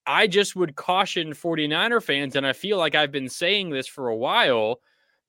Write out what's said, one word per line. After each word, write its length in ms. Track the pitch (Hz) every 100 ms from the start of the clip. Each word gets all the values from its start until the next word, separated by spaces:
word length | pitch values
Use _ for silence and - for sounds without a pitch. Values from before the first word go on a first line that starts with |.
| -
I 200 | 156 214
just 300 | 190 202 185
would 180 | 175
caution 600 | 147 - 185 196 185 156
forty-niner 640 | 143 170 165 147 156 214 233
fans, 340 | - 143 143
and 120 | 135 135
I 80 |
feel 240 | 131 190 202
like 160 | 160
I've 180 | 151 147
been 160 | 143 131
saying 400 | - 175 202 185
this 180 | 139 127
for 220 | - 127
a 80 | 113
while, 640 | 135 214 190 120 107 123 _ _ _ _